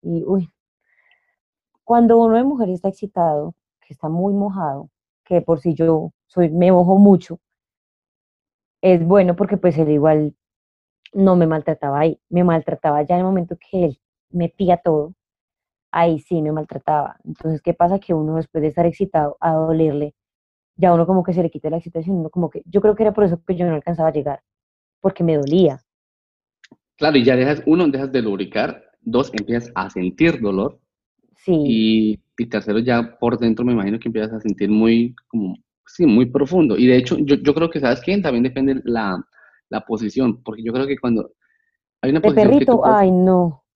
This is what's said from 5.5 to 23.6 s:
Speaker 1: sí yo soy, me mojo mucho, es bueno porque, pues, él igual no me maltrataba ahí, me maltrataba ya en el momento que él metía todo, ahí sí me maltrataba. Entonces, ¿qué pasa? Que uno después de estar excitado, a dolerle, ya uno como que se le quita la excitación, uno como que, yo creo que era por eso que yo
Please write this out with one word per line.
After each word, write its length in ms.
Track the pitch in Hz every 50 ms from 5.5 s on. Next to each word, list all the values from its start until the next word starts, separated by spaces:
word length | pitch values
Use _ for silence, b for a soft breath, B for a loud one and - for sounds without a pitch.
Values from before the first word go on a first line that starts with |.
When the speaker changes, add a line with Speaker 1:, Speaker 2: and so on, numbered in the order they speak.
| 165 151
Speaker 1:
sí 140 | - 180 160
yo 380 | - 165 165 160 156 160 165 - _ _
soy, 240 | _ _ - 175 165
me 200 | 151 170 180 180 190
mojo 260 | 180 180 175 190 196
mucho, 400 | 202 202 196 170 - - 165 - _ _ _ _ _ _ _ _ _ _ _ _ _ _ _ _ _ _ _ _ _ _ _ _ _ _ _ _ -
es 220 | 185 185 175 165
bueno 320 | 165 190 202 190 180 175
porque, 200 | 175 196 185 202
pues, 220 | 190 - 180 160 147
él 120 | 160 151
igual 440 | 151 147 143 156 156 156 151 147 143 _ _ _ _ _ _ _ _ _ _ _ _ _ _ - _
no 220 | 202 196 190 185
me 100 | 180 175
maltrataba 540 | 160 160 156 147 - 156 - - 143 139 143
ahí, 200 | 151 165 156 _ _ _
me 140 | - 175 180
maltrataba 580 | 180 165 160 156 - - - _ 160 147 147 147
ya 140 | 143 180
en 40 | 180
el 60 | 185
momento 300 | 185 190 190 175 170 - -
que 280 | _ _ - 190 180
él 140 | 160 123 _ _ _ _ _ _ _
metía 480 | - 175 170 165 _ _ 196 175 175 170
todo, 360 | - 175 160 151 147 156 185 _ _ _ _ _ _ _ _ _ _ _ _ _ _ _ -
ahí 280 | - 170 170 165 151
sí 220 | - _ 185 170 156
me 100 | 151 156
maltrataba. 680 | 156 156 - - 143 _ - 156 151 143 - - _ _
Entonces, 380 | - 160 _ - 160 160 151 _
¿qué 120 | - 170
pasa? 240 | - 175 175 190 196
Que 140 | 196 _ 180
uno 220 | 156 151 151 160
después 260 | 160 165 - _ 165 147
de 60 | 156
estar 180 | 147 - 170
excitado, 500 | 170 165 - 202 196 _ 160 151 147 143 _
a 120 | - 170 160
dolerle, 600 | 160 160 160 160 160 160 156 143 147 147 147 - _ _ _ _ _ _ _ _ _ _ _ _
ya 180 | _ 165 180 175
uno 120 | 170 170
como 180 | 165 190 185 175
que 100 | - 175
se 80 | 170 180
le 80 | 165
quita 200 | _ 160 _ 160
la 80 | 156 170
excitación, 380 | 165 170 170 165 160 170 196 180
uno 120 | 160 156
como 200 | _ 175 170 156
que, 120 | - - -
yo 140 | - 170 202 202
creo 140 | 214 208
que 80 | 208 226
era 80 | 214 208
por 100 | 220 208
eso 180 | 185 170 170 _
que 100 | - 190
yo 100 | 170